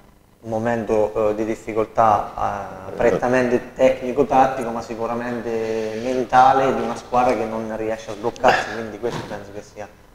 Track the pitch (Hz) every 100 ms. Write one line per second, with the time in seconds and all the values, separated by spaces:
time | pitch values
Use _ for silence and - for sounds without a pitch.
0 | - _ _ _ 113 110 117 117 104 110
1 | 107 - 107 107 110 110 - 110 110 -
2 | 113 104 104 - 104 101 98 95 95 -
3 | - 90 123 127 123 120 - - 131 131
4 | 127 123 127 135 131 - 117 117 113 113
5 | 113 117 120 120 113 113 110 113 110 110
6 | 120 127 120 131 127 135 135 117 117 117
7 | - 123 127 113 113 113 113 110 110 110
8 | - 104 117 - 127 - 117 110 113 104
9 | 117 110 - 104 101 101 - - 104 -
10 | -